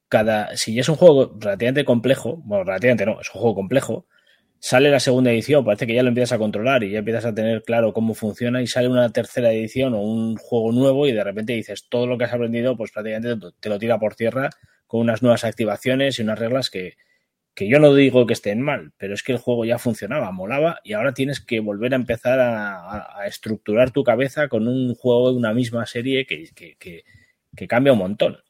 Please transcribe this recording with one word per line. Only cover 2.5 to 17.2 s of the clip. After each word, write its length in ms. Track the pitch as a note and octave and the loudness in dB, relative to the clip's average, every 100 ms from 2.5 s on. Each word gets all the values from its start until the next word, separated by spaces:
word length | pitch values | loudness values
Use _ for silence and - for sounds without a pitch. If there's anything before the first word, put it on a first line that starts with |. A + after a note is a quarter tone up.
| G2+ | -4
relativamente 420 | F#2 F#2+ B2 A#2 G2+ | -2 0 2 2 0
no, 160 | G2+ | -4
es 80 | - | -8
un 80 | F#2 | -2
juego 140 | A2+ G2 | 0 0
complejo, 520 | F#2+ C3 - A#2 - _ _ _ _ _ | 0 -2 -2 -6 -10 _ _ _ _ _
sale 300 | - B2+ C#3+ | -4 0 2
la 80 | C#3 | 2
segunda 320 | C3+ B2+ B2+ | 2 2 2
edición, 320 | A#2 G#2+ D3 | 0 0 0
parece 240 | A#2 G#2 B2 | 2 0 -2
que 60 | |
ya 100 | A#2 | 0
lo 60 | B2+ | 0
empiezas 240 | A#2+ A#2+ | 0 -2
a 40 | A#2+ | -2
controlar 440 | G#2+ G#2 A2 C3 | -2 -2 0 0
y 80 | G2+ | 0
ya 80 | G#2 | -4
empiezas 260 | G#2+ A#2 A#2 | -4 -4 -4
a 80 | |
tener 300 | G#2+ A2 A2+ | -4 -2 -4
claro 300 | - A#2 A2+ | -2 0 0
cómo 200 | G#2 A2+ | 0 -2
funciona 480 | G#2+ A2 G2+ A#2+ B2 | -2 -6 -4 -4 -4
y 60 | A#2+ | -2
sale 200 | B2+ B2 | -2 0
una 200 | B2+ A#2+ | 2 2
tercera 400 | A2+ A2 - A#2+ | 0 -4 0 0
edición 400 | A2+ A2+ B2+ C3 | 0 -2 -2 -2
o 80 | A2 | -2
un 340 | G#2 A2+ A2+ G#2+ | -2 -2 -4 -6
juego 360 | - A#2+ A2+ | -4 -2 0
nuevo 360 | A#2+ C3+ C3+ D3 | 2 4 4 2
y 40 | |
de 100 | A2 | 0
repente 300 | G2+ G2+ A2 | -2 -4 -4
dices, 320 | A#2 - G2+ - | -6 -6 -12 -4
todo 200 | A#2+ B2 | -2 -2
lo 100 | B2 | -2
que 80 | A#2+ | -2
has 80 | |
aprendido, 420 | A#2+ A#2 A#2 B2 A#2 | -2 -2 -2 -2 -2
pues 160 | G#2+ | -6
prácticamente 440 | - G#2+ A2 A#2+ A#2 F2+ | -8 -8 -6 -4 -6 -8
te, 60 | - | -12
te 100 | G#2+ | -6
lo 100 | G#2 | -4
tira 180 | A2+ A2 | 0 0
por 160 | G#2+ - | -2 -2
tierra 340 | A2+ A#2+ C#3 - _ _ _ | -4 -2 -4 -6 _ _ _
con 160 | A2+ | 0
unas 200 | A#2 A2 | 0 2
nuevas 220 | B2 A#2 A2+ | 4 2 0
activaciones 720 | G#2 A2 G2+ B2+ C3 C#3 B2 | -2 -4 -2 -2 0 0 -2
y 40 | |
unas 160 | G#2+ G#2+ | -4 -4
reglas 300 | A2+ B2+ A#2+ | -2 -2 -4
que, 260 | F#2+ F2+ - _ _ | -8 -12 -14 _ _